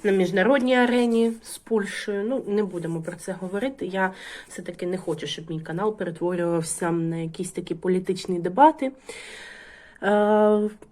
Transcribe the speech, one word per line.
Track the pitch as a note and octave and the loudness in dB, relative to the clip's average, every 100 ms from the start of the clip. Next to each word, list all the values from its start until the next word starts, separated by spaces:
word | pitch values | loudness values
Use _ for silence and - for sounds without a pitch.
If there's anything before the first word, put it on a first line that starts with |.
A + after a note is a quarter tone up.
на | G#3 | 4
міжнародній | F#3+ F3 F#3+ G3 C#4 B3 B3+ | 2 4 4 4 4 4 4
арені | B3 B3 A#3+ A3+ A#3 A3+ | 4 4 2 4 2 0
з | - - | -14 -18
Польщею. | - A3 G3 - - G3+ G#3+ | -2 -2 -2 -6 -4 -4 -2
Ну, | C4 G3+ | -4 -2
не | G3+ | -2
будемо | G3+ F3 E3 E3 | -2 -4 -6 -6
про | E3 E3+ | -6 -10
це | - | -10
говорити. | F#3 F#3 G3 C4 C4+ F#3 | -8 -6 -4 -4 -6 -6
Я | F#3+ F#3+ F#3+ - - - | -2 -2 -2 -16 -18 -14
все-таки | - F3+ F3 F3+ | -12 -12 -8 -6
не | F#3 | -4
хочу, | F3 D#3 - | -4 -6 -6
щоб | - E3 | -8 -8
мій | D#3+ | -8
канал | D#3+ D#3+ G#3+ G#3+ | -6 -2 -2 -2
перетворювався | F3 E3+ F3 F3+ E3+ E3+ E3 - F3 | -6 -2 -2 0 0 0 -2 -4 -2
на | E3+ E3 E3 | 0 -2 -4
якийсь | E3 D#3+ F#3 | -6 -6 -8
такий | - F3 E3 | -8 -8 -4
політичні | F#3 F#3 F#3 F#3 - F3 | 0 0 0 -4 -2 -4
дебати. | F3 F#3 D4+ D#4 C4 C4 - - - - - - - - - - | -2 6 6 6 -6 -6 -18 -18 -16 -16 -18 -18 -20 -20 -20 -4
Е, | G3 G#3 G#3 G#3+ G#3+ G#3+ G#3 - - | 2 4 6 6 6 4 2 -6 -20